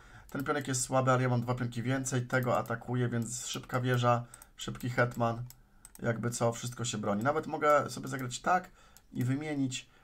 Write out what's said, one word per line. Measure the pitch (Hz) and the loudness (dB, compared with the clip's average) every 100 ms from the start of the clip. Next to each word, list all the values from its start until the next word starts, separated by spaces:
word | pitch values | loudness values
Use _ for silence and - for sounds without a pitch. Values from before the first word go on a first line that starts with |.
| - - - | -14 -20 -10
Ten | 139 | -6
pionek | 139 147 139 | -2 -2 0
jest | 127 | -2
słaby, | - 131 127 | 2 2 4
ale | 123 | 4
ja | 127 | 4
mam | 123 | 2
dwa | 120 | 0
pionki | 123 117 120 | -2 -2 -2
więcej, | 120 135 127 127 123 | -2 -2 0 -2 0
tego | 127 120 95 | 0 2 0
atakuję, | 117 117 - 123 120 | 0 -4 -2 0 0
więc | 120 117 - - | 0 -2 -6 -6
szybka | - - 127 | -8 -4 -2
wieża, | 127 123 123 120 120 - - - | 2 4 4 4 0 -14 -20 -12
szybki | - - 127 | -10 -6 -4
hetman, | 123 120 120 117 117 123 - - - - - | 2 2 2 0 0 -8 -14 -20 -20 -20 -6
jakby | 117 110 117 | -2 -2 -2
co, | - 117 | 0 0
wszystko | 117 123 - | 0 -8 -6
się | 120 107 | -4 -2
broni. | 104 101 | 0 0
Nawet | 131 156 151 | 2 0 -2
mogę | 151 151 147 123 | 2 6 6 4
sobie | 135 135 | -6 -8
zagrać | 135 127 - | -6 -6 -4
tak | 175 180 180 - - - - | 0 0 0 -20 -20 -20 -10
i | - | -2
wymienić, | 123 135 156 143 131 127 - - | 0 0 -2 0 0 -2 -12 -20